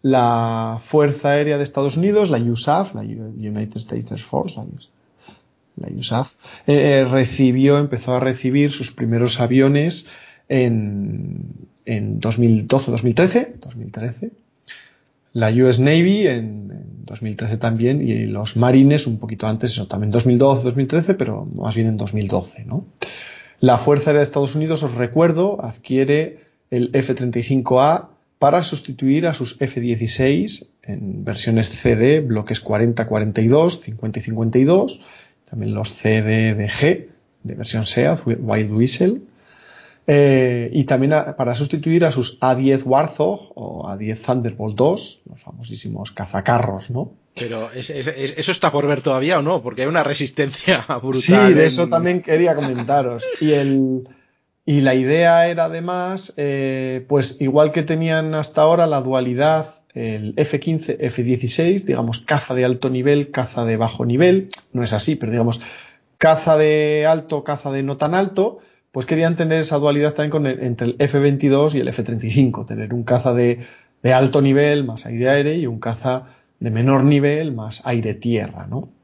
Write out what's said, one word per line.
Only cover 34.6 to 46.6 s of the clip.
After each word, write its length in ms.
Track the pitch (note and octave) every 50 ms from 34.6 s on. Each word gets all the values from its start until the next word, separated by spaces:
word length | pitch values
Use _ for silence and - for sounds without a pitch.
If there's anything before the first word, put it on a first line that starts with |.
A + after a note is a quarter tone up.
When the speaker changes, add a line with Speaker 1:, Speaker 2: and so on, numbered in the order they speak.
| C3
Speaker 1:
dos, 360 | C#3+ F3 F#3+ A3 C4+ - - - - - - - _ _ _ _ _
también 240 | - A#2 G#2 G#2+ G#2+
los 200 | G#2 G#2+ G#2+ -
C 280 | - - G#2+ A2 A2
D 320 | G#2+ G#2+ A2 A2 A2 A2 G#2+
D 140 | G#2 G2+ G2+
G 400 | - - - D#3 F#3+ - - - _ _ _ _ _ _ _
de 120 | - -
versión 300 | - A2 - - A2+ A2+
seat, 340 | - - A#2+ C3 D3 E3 - -
Wild 460 | B2 A2+ - - G#2+ A2 A2 G#2+ G#2
Whistle, 500 | G#2+ A2 A#2 C3+ - - F#3 F#3 A#3 C4+ - - _ _ _ _ - _ _ - - - - - _ _ _
eh, 640 | - D3 C#3+ C#3+ C#3 C3+ C3 C3 B2+ B2 A#2+ A#2 A#2 -
y 100 | - C3+
también 300 | C3+ D3+ C3 C3+ C#3+ D#3
a, 240 | D3+ D3 D3+ C#3+ -
para 180 | C3+ A#2+ A#2+
sustituir 480 | A#2 C#3+ C#3 - D#3 D3 E3 E3 E3+ E3+
a 80 | D#3+
sus 260 | B2+ C3 A#2+ - - -
A 140 | - C3 B2+
diez 300 | B2+ C3+ C3+ C3+ C3 C3+
Warthog 680 | B2 C3 C3+ D#3 D#3+ - - D3 F3+ G3+ - - - -
o 320 | - G#2+ F#2+ E2 D#2+ D2 F2
A 80 | F#2+
diez 260 | G2 G#2+ G#2+ A2 A2+
Thunderbolt 540 | - - B2+ B2+ A#2 A#2 A2 - G#2+ G#2+ G#2
dos, 460 | G#2+ B2 D3+ F#3 A3 - - - _ _ -
los 120 | - -
famosísimos 720 | _ - - - A#2+ A#2 A2 A2 - G#2+ A2 G#2+ G2+ -
cazacarros, 800 | - - G2 F#2 - G2+ F#2+ - A#2+ A#2+